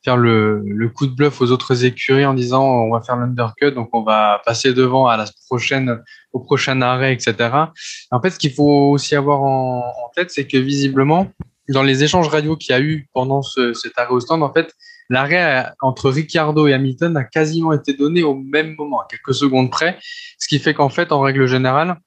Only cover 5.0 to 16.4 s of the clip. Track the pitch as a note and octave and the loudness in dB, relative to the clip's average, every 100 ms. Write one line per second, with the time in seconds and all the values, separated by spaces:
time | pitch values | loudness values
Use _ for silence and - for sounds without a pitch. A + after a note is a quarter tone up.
5 | C3 A2 G#2+ _ _ B2 - C3+ C3 A2+ | 2 2 -4 _ _ -6 -2 -2 -2 -6
6 | - - _ B2+ C3+ C#3 - C3 B2 B2+ | -10 -20 _ -12 -2 -2 0 0 0 0
7 | C3+ B2 - A2 A#2 C3+ D#3+ - - - | 0 0 -2 -2 0 0 -2 -6 -16 -16
8 | - B2 F#3 F#3 D3 B2+ D3 C#3+ C#3+ C#3+ | -4 -2 -2 -2 -4 2 4 6 4 2
9 | - D3 C#3 C#3 C#3 C3+ C3 B2 B2 B2 | 0 -2 0 0 0 0 -2 -4 -6 -10
10 | A#2+ - F3+ - C3+ C3 C3+ C#3 C#3 C3+ | -8 -6 -4 -6 0 0 0 0 0 2
11 | C#3 E3 F#3+ - - _ - C3+ C3+ C3 | 2 2 0 -8 -18 _ -2 0 2 2
12 | D3 F3+ D#3 D3+ D3+ D#3+ - B2+ D3 D#3+ | 2 2 2 0 -2 -4 0 0 0 -4
13 | C#3 C3 C3 C#3 C3+ C3 A#2+ A#2 A#2 - | -4 -4 0 -2 -2 -2 -2 -2 -8 -6
14 | B2 B2 A#2+ E3 C#3+ E3 D#3+ _ - - | 0 -2 0 0 2 0 -2 _ -20 -20
15 | _ B2+ C#3+ F3 E3+ C3 A#2+ - C3 B2 | _ -2 2 0 2 0 -2 -4 -4 0
16 | C3+ C3+ D#3 E3+ | 0 0 -2 0